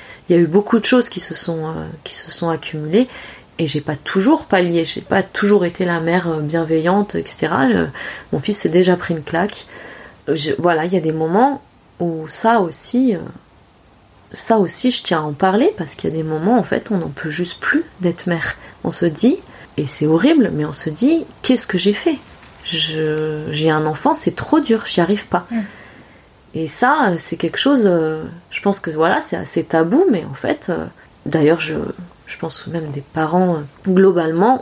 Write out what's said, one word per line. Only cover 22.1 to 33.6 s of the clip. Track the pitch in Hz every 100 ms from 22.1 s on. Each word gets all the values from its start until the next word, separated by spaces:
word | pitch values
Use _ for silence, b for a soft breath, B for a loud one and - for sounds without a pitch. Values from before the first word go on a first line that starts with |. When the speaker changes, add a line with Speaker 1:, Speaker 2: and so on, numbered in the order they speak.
| 277 - - - -
Speaker 1:
Je, | - 160 160 156 156 156 156 151 151
j'ai | 151 160
un | 156 156
enfant, | 151 285
c'est | 320 - -
trop | - 311
dur, | 269 226 -
j'y | -
arrive | 170 208 -
pas. | 175 175
Speaker 2:
Mm. | 226 202 B B B B B B _ _
Speaker 1:
Et | 156 160
ça, | - 247 311 220
euh, | 165
c'est | - 170
quelque | 170 -
chose, | 269 277 202
euh, | 170 156 156 160 170 -
je | -
pense | 202 196
que | 170
voilà, | 156 165 302
c'est | - 175
assez | 175 170
tabou, | - 165 165 269 392
mais | 185 151
en |
fait, | 139 - - -
euh, | 160 165 B B - 151
d'ailleurs, | 160 151 165
je, | 160 156 151 - 175 - -
je | -
pense | 165 - -
même | 165 151
des | 139
parents, | - 160 156 180 185
euh, | 160